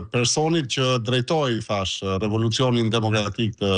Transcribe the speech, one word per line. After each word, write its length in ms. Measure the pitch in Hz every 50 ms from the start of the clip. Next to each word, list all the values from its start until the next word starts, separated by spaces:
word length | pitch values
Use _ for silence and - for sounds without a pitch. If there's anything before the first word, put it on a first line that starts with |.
| 95
personit 640 | - - 123 117 117 - 151 151 160 170 170 139 117
që 300 | - 139 131 127 127 123
drejtoi, 600 | 110 123 127 127 123 - 170 156 143 127 113 104
thash, 400 | - - 107 98 95 - - - 101 98 95
revolucionin 720 | 95 107 104 107 110 113 117 107 - 131 127 120 120 113 110
demokratik 680 | 113 117 107 110 110 107 104 101 95 - 113 101 -
të 140 | - 101 98 95